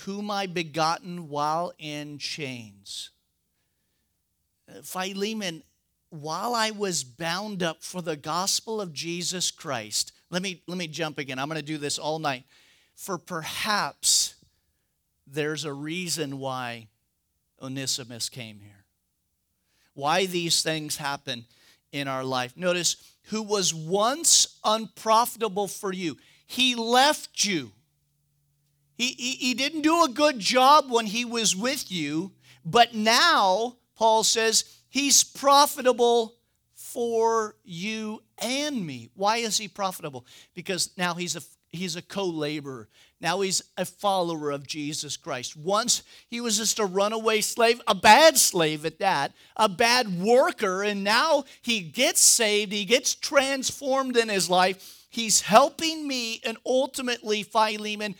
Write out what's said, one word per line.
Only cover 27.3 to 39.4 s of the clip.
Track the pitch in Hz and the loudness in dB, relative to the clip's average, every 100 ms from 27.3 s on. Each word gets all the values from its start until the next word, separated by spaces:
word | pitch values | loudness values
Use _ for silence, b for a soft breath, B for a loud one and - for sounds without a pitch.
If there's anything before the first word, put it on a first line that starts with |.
| - | -2
you. | 196 175 120 - _ _ _ _ _ _ _ _ _ _ _ | 0 0 -4 -12 _ _ _ _ _ _ _ _ _ _ _
He, | - 247 | -4 -4
he, | - 247 | -2 -6
he | 262 254 | -2 -2
didn't | 240 277 320 | -2 -2 0
do | 294 339 | 2 4
a | 320 | 2
good | 240 302 262 | 4 2 2
job | 175 240 254 302 285 | 0 4 8 8 6
when | 233 | 0
he | 220 220 240 | 0 -4 -4
was | 233 220 | -2 0
with | 185 240 277 - | 0 -2 -2 -4
you, | 180 147 156 190 b b b | -4 -2 -4 -6 b b b
but | 170 202 233 | 2 4 4
now, | 220 214 240 339 302 196 190 233 240 _ | 4 2 4 6 6 4 2 0 -6 _
Paul | - 220 220 | 0 2 4
says, | 208 233 226 220 B B B | 4 2 2 0 B B B
he's | 254 277 - | -2 2 4
profitable | - - 285 277 285 - 254 247 240 233 226 - _ _ _ | 2 0 6 6 6 4 0 4 4 4 2 -6 _ _ _
for | - - 269 240 226 226 226 214 - | -20 -12 -6 -2 2 2 2 0 -6
you | - 165 196 220 220 220 _ - | -16 -8 -6 -6 -6 -10 _ -8
and | 226 269 294 269 170 | -6 -4 -4 -4 -6
me. | 127 117 | -8 -12
Why | - 202 | -4 -2
is | 226 | 0